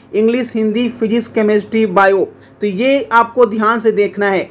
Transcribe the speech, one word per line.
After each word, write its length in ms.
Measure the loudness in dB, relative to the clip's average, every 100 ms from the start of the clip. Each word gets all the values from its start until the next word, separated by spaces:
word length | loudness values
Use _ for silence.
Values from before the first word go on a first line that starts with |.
| -6
इंग्लिश, 380 | 0 0 0 -4
हिंदी, 340 | -2 -2 -2 -4
फिजिक्स, 380 | -4 -2 -2 -2
केमिस्ट्री, 560 | -2 0 0 0 -2 2
बायो, 360 | 4 4 2 -2 -8 -20 -8
तो 60 | -6
ये 420 | -2 0 0 2
आपको 340 | 0 0 2 0
ध्यान 340 | 2 -2 0
से 120 | 0
देखना 380 | 0 -2 -2 -2
है। 120 | -2 -4